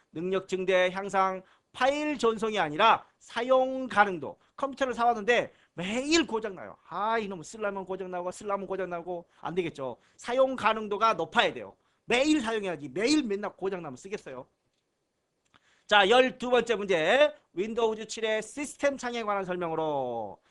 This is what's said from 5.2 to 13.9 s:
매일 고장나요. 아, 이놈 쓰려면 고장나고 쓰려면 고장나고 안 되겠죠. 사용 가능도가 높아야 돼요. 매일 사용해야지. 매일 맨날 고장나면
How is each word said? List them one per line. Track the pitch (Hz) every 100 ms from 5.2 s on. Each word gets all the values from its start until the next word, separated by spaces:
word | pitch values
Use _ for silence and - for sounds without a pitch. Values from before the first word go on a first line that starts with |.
| 208 233 147 - _
매일 | - 180 233 285 330 -
고장나요. | 220 214 180 104 - _
아, | 170 214 226
이놈 | 202 190
쓰려면 | 151 220 208 196 180
고장나고 | 185 185 180 180
쓰려면 | - 208 202 185
고장나고 | 190 180 175 170 175 170 _
안 | - 175
되겠죠. | 165 - 131 117 _ _
사용 | - 247 262 262
가능도가 | 208 220 214 196 226
높아야 | 185 160 240 196
돼요. | 120 98 - _ _ -
매일 | 233 294 302
사용해야지. | 226 226 190 151 143
매일 | 165 233 311
맨날 | 247 196 202 -
고장나면 | 190 190 160